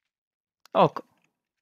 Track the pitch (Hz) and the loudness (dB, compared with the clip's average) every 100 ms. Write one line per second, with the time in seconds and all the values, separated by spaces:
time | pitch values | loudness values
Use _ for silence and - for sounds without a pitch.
0 | _ _ _ _ _ _ _ 190 175 - | _ _ _ _ _ _ _ 0 0 -2
1 | - _ _ _ _ _ | -16 _ _ _ _ _